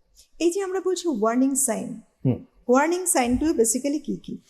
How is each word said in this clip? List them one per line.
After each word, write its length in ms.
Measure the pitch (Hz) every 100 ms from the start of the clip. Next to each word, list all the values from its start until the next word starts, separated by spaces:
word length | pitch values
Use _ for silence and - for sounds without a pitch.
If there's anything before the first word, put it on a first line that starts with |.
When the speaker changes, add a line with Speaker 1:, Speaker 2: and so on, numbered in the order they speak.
| _ _ _ -
Speaker 1:
এই 120 | 330
যে 120 | 381
আমরা 180 | 381 370
বলছি 240 | 370 349 349
ওয়ার্নিং 460 | 233 220 247 269
সাইন, 460 | 269 - 196 190 - - _
Speaker 2:
হুম। 200 | 135 117 - _ -
Speaker 1:
ওয়ার্নিং 380 | 247 311 359 370
সাইনগুলো 460 | 311 240 254 302
basically 480 | 285 233 254 285 294
কি 120 | - 185
কি? 200 | - 185 -